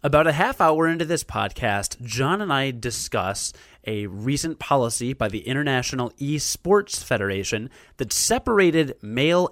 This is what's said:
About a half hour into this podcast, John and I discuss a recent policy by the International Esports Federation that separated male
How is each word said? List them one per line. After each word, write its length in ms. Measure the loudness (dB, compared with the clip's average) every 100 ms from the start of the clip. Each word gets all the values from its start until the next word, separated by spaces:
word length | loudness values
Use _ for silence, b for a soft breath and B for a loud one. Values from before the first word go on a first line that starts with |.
About 240 | 4 4 4
a 60 |
half 260 | 4 0 4
hour 260 | 4 4 2
into 200 | 0 -2
this 180 | -2
podcast, 760 | -4 -4 -4 -2 -2 -2 -4 -8
John 400 | -8 -2 0 0
and 100 | 0
I 200 | 0 -2
discuss 800 | -4 -6 -6 -4 -2 -2 -4 -6 B B B -6
a 200 | -6 -6
recent 520 | -6 -2 -2 -2 -6
policy 540 | 0 2 2 -2 -4
by 160 | -2 -4
the 180 | -4 -4
International 640 | -2 0 0 -2 -4 -6 -6
Esports 840 | -4 -2 -4 -6 2 2 2 -8
Federation 680 | -2 0 0 -2 -2 -4 -6 B B B
that 160 | -4
separated 840 | -2 0 0 2 4 4 4 2 -2
male 480 | -6 0 4 4 2